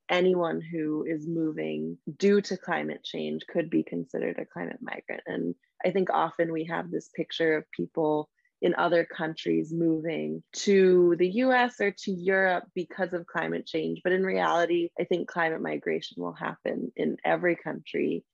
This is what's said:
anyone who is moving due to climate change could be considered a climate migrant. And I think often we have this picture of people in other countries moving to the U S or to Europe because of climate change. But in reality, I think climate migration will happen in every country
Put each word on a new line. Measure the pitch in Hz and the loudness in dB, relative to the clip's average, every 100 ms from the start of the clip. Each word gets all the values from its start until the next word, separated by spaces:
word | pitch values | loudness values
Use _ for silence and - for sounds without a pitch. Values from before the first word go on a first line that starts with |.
| - | -2
anyone | 180 185 175 165 165 | 2 4 4 0 -2
who | 165 165 156 151 | -6 -4 -2 -2
is | 156 160 151 | -2 -4 -4
moving | 165 160 156 156 156 160 170 - 143 | -2 -2 -2 -4 -4 -6 -8 -12 0
due | 196 202 | 4 4
to | 202 185 | 2 -6
climate | - 160 151 151 | -4 -4 -4 -8
change | - 160 151 156 - | -8 -6 -6 -6 -4
could | 180 160 | -4 0
be | 165 | 0
considered | 156 85 - - - - | 0 -6 -6 -4 -4 -4
a | |
climate | - - 87 - | -8 -10 -10 -10
migrant. | - - - - - | -10 -10 -10 -10 -6
And | 175 170 170 _ - | -4 -4 -6 _ -4
I | 185 | 0
think | 190 180 | 2 2
often | 160 165 - 170 | 2 0 0 -2
we | 165 160 | -2 -4
have | 165 175 | -6 -4
this | 180 - - | -6 -6 -8
picture | 160 - 165 156 | -6 0 2 0
of | - | -2
people | - 170 - 156 151 151 _ _ _ | -8 -4 -2 0 0 -4 _ _ _
in | 180 - | 0 2
other | 170 170 | 4 2
countries | 165 - 160 160 170 165 156 | 2 -4 -6 -4 0 0 0
moving | 165 165 160 160 151 156 160 - | 0 2 2 -2 -4 -4 -6 -10
to | - - 196 185 180 175 170 | -2 4 6 8 8 6 4
the | 180 | 2
U | 214 262 | 2 4
S | 254 247 - | 4 2 0
or | 202 | -2
to | 196 - | -2 -6
Europe | 185 180 190 190 175 - | -2 2 4 4 2 -2
because | - 165 - 180 | -8 -8 -6 -4
of | 175 170 | -4 -6
climate | 170 160 170 - | -4 -2 -4 -4
change. | 160 165 165 | -4 -2 -2
But | 180 | 0
in | 185 | 2
reality, | 190 190 165 165 170 175 170 - | 2 2 2 4 4 2 0 -4
I | |
think | 180 175 - | 0 0 0
climate | 175 165 160 | -2 0 0
migration | 170 151 - 160 - - | -4 -4 -2 -2 -4 -8
will | - | -8
happen | 165 - - - - - - | -6 -8 -4 -4 -4 -6 -4
in | 156 - | -4 -2
every | - 165 175 | -2 2 2
country | 160 156 156 - 160 147 165 - | 0 -4 -10 -6 -2 -2 -2 -8